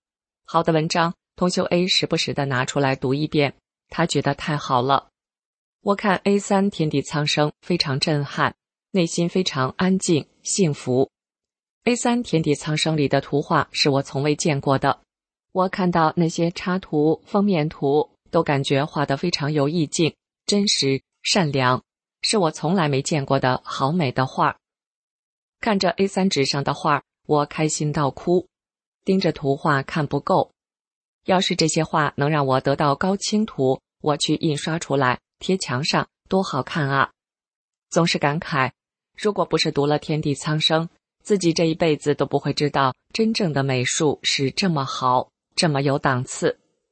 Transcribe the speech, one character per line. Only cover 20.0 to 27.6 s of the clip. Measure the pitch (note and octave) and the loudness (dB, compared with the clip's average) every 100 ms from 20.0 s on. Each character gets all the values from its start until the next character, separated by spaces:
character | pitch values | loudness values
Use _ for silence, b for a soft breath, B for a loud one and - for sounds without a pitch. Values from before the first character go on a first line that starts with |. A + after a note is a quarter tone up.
| D#3 - _ _ - | -2 -2 _ _ -2
真 | G3+ G3+ | 0 0
实、 | - C#3 C3+ - _ | 0 0 -2 -6 _
善 | - A3 D#3 | -2 0 2
良， | C3+ B2+ B2+ - _ _ _ | 2 2 0 -4 _ _ _
是 | - A3 | -2 2
我 | E3 | 2
从 | - D#3 | 0 -2
来 | F#3+ D3 | 0 0
没 | C3+ | 0
见 | - D#3+ | 0 -2
过 | C3+ C3+ | 0 0
的 | C3 C3 | 2 -2
好 | - - C3+ | -4 -4 -2
美 | F3+ C#3 | 0 0
的 | - C3 | 0 -4
画 | - D3+ | 0 -2
儿。 | - _ _ _ _ _ _ _ _ _ _ | -2 _ _ _ _ _ _ _ _ _ _
看 | - G3 | -2 0
着 | F#3 | 0
A | - G3 | 0 -2
三 | - F#3+ | 0 0
纸 | C#3+ | 0
上 | C3+ C#3+ | 0 0
的 | C#3 | -2
画 | C#3+ D#3+ | -2 -2
儿， | C#3 - _ - | -2 -4 _ 0
我 | D3 D3 | 0 0
开 | - | -2